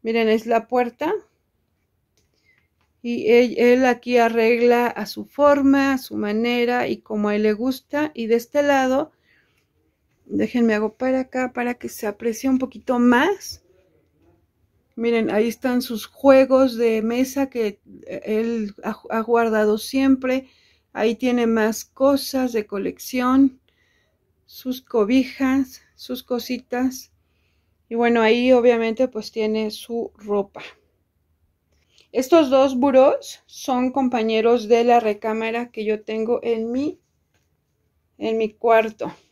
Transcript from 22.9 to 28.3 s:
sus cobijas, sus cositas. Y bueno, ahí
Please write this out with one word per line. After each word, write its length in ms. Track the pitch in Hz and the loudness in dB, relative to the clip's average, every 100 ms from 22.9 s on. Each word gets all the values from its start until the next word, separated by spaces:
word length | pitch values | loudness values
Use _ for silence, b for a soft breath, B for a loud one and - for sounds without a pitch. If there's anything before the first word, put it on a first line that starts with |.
| - - 254 247 262 269 - _ _ _ _ _ _ _ _ _ | -8 -8 -4 0 4 2 0 _ _ _ _ _ _ _ _ _
sus 340 | - 254 254 | -14 -10 -12
cobijas, 1000 | _ 240 208 262 254 - 269 269 262 - _ | _ -2 2 0 0 -4 -2 0 -2 -10 _
sus 280 | _ - 254 | _ -12 -12
cositas. 880 | - 240 226 247 _ 240 254 254 - _ _ _ _ _ _ _ _ | -8 -8 -6 -10 _ -4 -4 -6 -18 _ _ _ _ _ _ _ _
Y 60 | |
bueno, 280 | 233 233 233 | -2 2 2
ahí 300 | 220 | 2